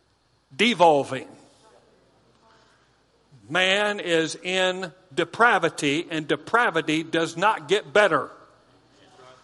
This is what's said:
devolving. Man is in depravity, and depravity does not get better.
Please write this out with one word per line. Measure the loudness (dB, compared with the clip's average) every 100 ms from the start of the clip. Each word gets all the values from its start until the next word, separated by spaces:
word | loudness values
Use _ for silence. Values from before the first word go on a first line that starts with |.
| _ _ _ _ _ -2
devolving. | 0 4 4 4 -2 -8 -12 -20 -20 _ _ _ _ _ _ _ _ _ _ _ _ _ _ _ _ _ _ -20 -6
Man | 0 0 2 0 -4
is | -2 0 0 -6
in | -4 -2 -2 -2 -10 -14 _
depravity, | -4 -4 2 4 4 0 -2 -2 -2 -4
and | -8 -4
depravity | -6 0 0 2 0 -2 -4
does | -2 -4 -4 0
not | 0 0 -2
get | -2 2
better. | 2 4 2 -2 -12 -20 _ _ _ _ _ _ -20 -20 -20